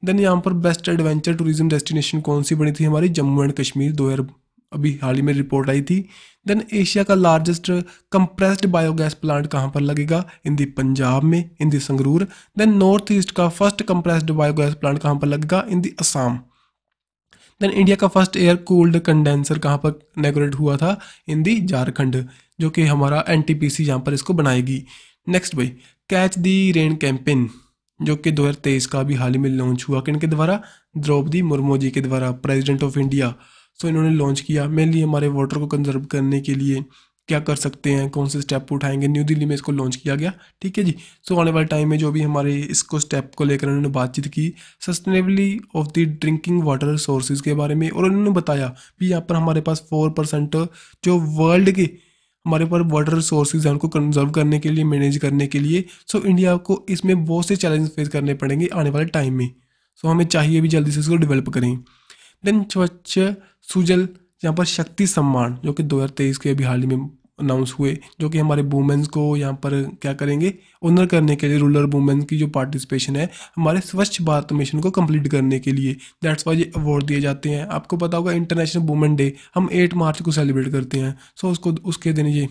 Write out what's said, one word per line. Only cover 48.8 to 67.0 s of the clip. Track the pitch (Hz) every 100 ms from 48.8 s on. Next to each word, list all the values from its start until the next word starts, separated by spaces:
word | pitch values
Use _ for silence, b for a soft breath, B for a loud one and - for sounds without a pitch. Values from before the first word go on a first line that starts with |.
| B _
भी | 180
यहाँ | 175
पर | 170 170
हमारे | 165 160
पास | 151 160 -
फ़ोर | 156 156
परसेंट | 156 151 151 147 160 170 B B B
जो | 180 180
वर्ल्ड | 156 156 160 175 190
के | 190 165 - b b b b -
हमारे | 160
पास | 165 175
वाटर | 170 151 151
रिसोर्सेज | 165 160 156 143 160 151
हैं, |
उनको | 147 160
कंजर्व | 156 147 147 143
करने | 156 151 151
के | 151
लिए, | 156
मैनेज | 156 143 139 143
करने | 143 139 139
के | 143
लिए। | 147 170 185 B -
So | 214
इंडिया | 202 180 185 180
को | 180 190 -
इसमें | 180 185 185
बहुत | 160 165 175
से | 196
चैलेंज | 175 156 156
फेस | 156 147
करने | 147 143
पड़ेंगे | 139 135 139 175
आने | 180 147
वाले | 143 160
टाइम | 160 135
में। | 131 123 - _ _ _ _
So | 160
हमें | 165
चाहिए | 170 170 151 160
भी | 160
जल्दी | 160 151
से | 147
इसको | 151 170
डेवलप | 156 139 -
करें। | 123 123 127 123 b b b b b 196
Then | 214 202
स्वच्छ | 190 180 175 - - 190 196 B B
सुजल, | - 185 170 180 185 185 _ _
यहाँ | 165 160
पर |
शक्ति | 175 - 160 - 196
सम्मान, | - 143 131 120 127
जो | 156
कि | 143
दो | 151 139
हज़ार | 135
तेईस | - 139 135
के | 143
अभी | 139
हाल | 127 123
ही | 131
में | 131